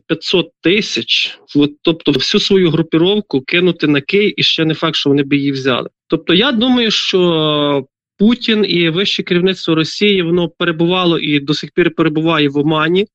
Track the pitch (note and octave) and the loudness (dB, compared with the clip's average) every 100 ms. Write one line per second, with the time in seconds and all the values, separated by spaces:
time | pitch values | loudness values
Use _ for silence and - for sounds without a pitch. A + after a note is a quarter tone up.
0 | - G3 - F#3 - _ E3 G#3 - A#2+ | -6 -6 -2 -2 -2 _ 0 0 -2 -6
1 | - - - - - D3 D3 - - E3 | -2 -2 -2 -8 -4 0 0 0 -2 -2
2 | - C#3+ - G#3 - G3 E3+ D#3 D#3+ D#3+ | 0 0 0 0 2 2 2 0 0 0
3 | F3+ G#3 - C3+ - F3 F3+ E3+ D3+ C#3+ | 2 0 -2 -4 -2 0 0 0 0 0
4 | - G3+ G#3 - - - D#3+ D#3 E3 - | 0 0 0 0 -2 0 -2 -2 -4 -2
5 | C#3+ C#3+ C#3 C#3+ C#3 C3+ C3 A#2+ - _ | 0 0 2 0 -2 -2 -2 -2 -4 _
6 | - E3 - F#3 C#4 A3+ B3+ B3 A3+ - | -6 -4 0 2 2 0 2 2 0 -2
7 | - F#3+ F3 D#3+ D#3 D3+ D3 C#3 C3 _ | -2 0 2 0 0 0 0 -2 -4 _
8 | _ - G#3 A#3+ - G#3+ F#3+ F3 E3+ E3 | _ 0 0 2 0 0 0 0 0 0
9 | G3+ - - F3 F#3 F3+ - D#3+ D#3 - | -2 -4 -2 0 0 -2 -2 0 -2 0
10 | G#3 G3 E3 F3 E3 - F3 D#3+ E3+ F#3 | 0 2 0 0 -2 -4 -4 -2 0 0
11 | F3+ D#3+ - D3 C#3 D3+ - - E3+ D#3+ | 0 0 0 -2 -2 -6 -4 0 0 0
12 | D#3+ D#3 D#3+ D#3+ C#3+ C#3+ D3 D#3 D#3 F#3 | -2 0 0 0 0 0 0 0 0 0
13 | G#3+ | -2